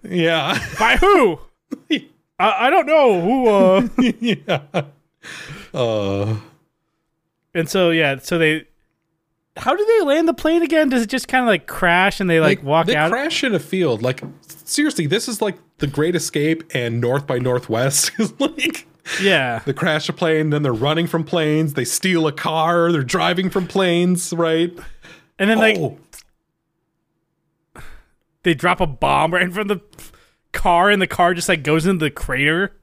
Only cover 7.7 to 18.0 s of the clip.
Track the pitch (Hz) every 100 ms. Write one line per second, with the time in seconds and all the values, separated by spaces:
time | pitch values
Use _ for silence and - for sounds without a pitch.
7.7 | 190 175 165 151 135 - 170 160 156 -
8.7 | _ _ _ _ _ _ _ _ - -
9.7 | 349 415 453 311 294 330 285 311 339 330
10.7 | 320 302 247 214 247 - 254 247 185 -
11.7 | - 180 175 190 - 185 165 156 190 139
12.7 | 156 165 247 156 233 294 320 269 190 -
13.7 | 190 165 110 123 131 - - _ - -
14.7 | - 302 - 147 196 247 220 208 - _
15.7 | _ 139 147 156 175 - 151 151 160 -
16.7 | 131 120 117 120 139 143 127 127 123 -
17.7 | 110 135 139